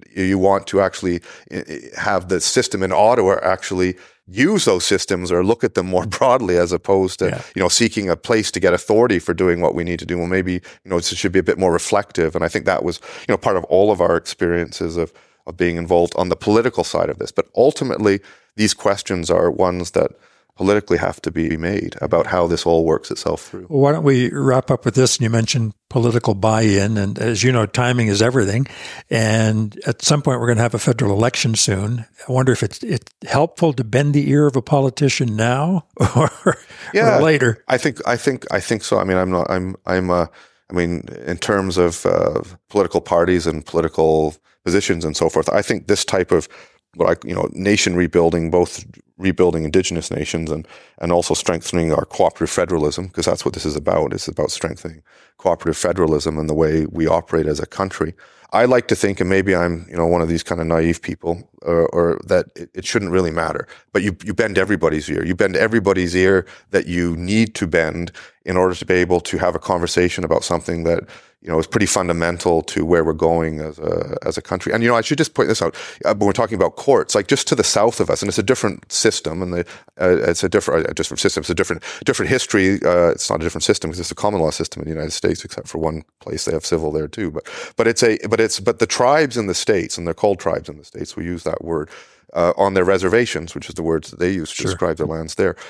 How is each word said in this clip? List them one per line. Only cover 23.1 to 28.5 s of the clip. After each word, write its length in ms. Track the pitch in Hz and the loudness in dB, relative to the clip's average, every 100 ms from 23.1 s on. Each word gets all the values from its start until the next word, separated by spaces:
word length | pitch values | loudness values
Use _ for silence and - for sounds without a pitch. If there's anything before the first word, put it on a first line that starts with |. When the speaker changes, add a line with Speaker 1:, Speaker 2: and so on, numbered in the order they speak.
| - - 80 | -8 -6 -6
Speaker 1:
through. 240 | - 101 90 | -8 -16 -6
Speaker 2:
Well, 100 | 143 | 0
why 100 | 143 | 2
don't 120 | 160 | 2
we 260 | 147 131 123 | 2 2 2
wrap 380 | 143 135 131 - | 0 0 2 2
up 160 | 139 123 | -2 0
with 80 | |
this? 240 | 117 127 - | 2 2 2
And 60 | |
you 60 | 113 | 0
mentioned 440 | 113 110 127 113 - - | 0 0 0 -2 -6 -6
political 460 | 131 117 117 - 101 | 0 2 2 0 0
buy-in, 640 | 110 110 113 98 101 110 | 2 4 4 4 2 0
and 200 | 98 107 | -2 -2
as 260 | 113 110 | -2 0
you 80 | 123 | 2
know, 140 | 123 107 | 2 2
timing 420 | - 123 123 113 | 0 0 2 2
is 140 | 101 | 2
everything. 460 | 113 127 101 | 2 2 2